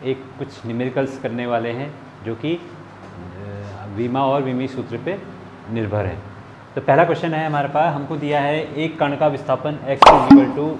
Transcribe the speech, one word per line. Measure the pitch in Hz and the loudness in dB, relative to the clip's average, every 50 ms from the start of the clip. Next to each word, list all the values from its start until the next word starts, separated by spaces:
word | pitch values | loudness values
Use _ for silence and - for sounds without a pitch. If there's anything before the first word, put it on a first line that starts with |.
| - | -2
एक | 127 131 131 - - - - | -4 -4 -4 -6 -16 -12 -12
कुछ | 139 135 - - - | -12 -12 -12 -12 -10
numericals | 113 117 117 123 127 127 139 135 131 135 - | -6 -4 -4 -4 -2 -2 -2 -2 -2 -4 -6
करने | - - 113 120 120 | -8 -6 -6 -4 -4
वाले | 120 120 117 113 117 | -2 -2 -2 -2 -2
हैं | 117 123 139 147 151 - - - - - - | -4 -6 -8 -8 -10 -14 -18 -20 -20 -14 -8
जो | 110 113 | -8 -8
कि, | 110 - 147 170 | -6 -4 -6 -6
अ, | 175 170 - - - - - - - - - - - 87 90 90 95 101 101 101 101 101 101 101 98 101 104 101 | -6 -8 -14 -18 -18 -18 -20 -20 -20 -20 -18 -16 -16 -16 -16 -14 -14 -14 -12 -12 -12 -12 -12 -12 -14 -12 -12 -6
वीमा | 104 117 123 123 135 135 | -4 -4 -2 0 0 2
और | 135 135 143 135 | 2 2 0 0
विमी | 131 127 123 131 131 | -2 -2 -4 -4 -4
सूत्र | - - 131 - 117 117 - | -6 -8 -8 -8 -8 -8 -6
पे | 160 185 202 - - - - - - - - - - 110 | -6 -6 -8 -8 -14 -18 -18 -18 -20 -20 -20 -14 -8 -6
निर्भर | 113 110 104 101 104 101 | -4 -4 -2 -2 -2 -2
है। | 95 82 - - - - - - - - - - - - | -2 -6 -8 -12 -16 -18 -18 -20 -20 -20 -20 -20 -10 -10
तो | 139 | -6
पहला | 131 - 139 143 - | 2 4 6 6 6
question | 147 165 156 175 170 160 | 4 2 -2 -2 -4 -2
है | 156 160 156 | -2 -2 -2
हमारे | 147 147 143 139 | -2 -2 -2 0
पास, | - 147 156 165 151 | 0 2 2 2 0
हमको | 143 143 135 160 147 | -2 -6 -6 -6 -6
दिया | 147 143 147 147 | -4 0 0 0
है | 139 143 151 156 156 - - | 0 0 0 -2 -4 -6 -6
एक | 139 156 160 160 - | -4 -4 -4 -2 -2
कण | 151 143 143 | -2 -2 0
का | 139 156 151 | 2 2 0
विस्थापन | 143 135 - - - - - 151 151 147 - 131 | 0 0 -2 -2 -2 -2 -2 -6 -6 -6 -4 -4
x | 139 - - - | 6 10 10 10
is | - - - - | 10 8 10 10
equal | - 139 139 - - | 10 10 10 6 0
to | 143 143 151 - - | -4 -4 -4 -4 -8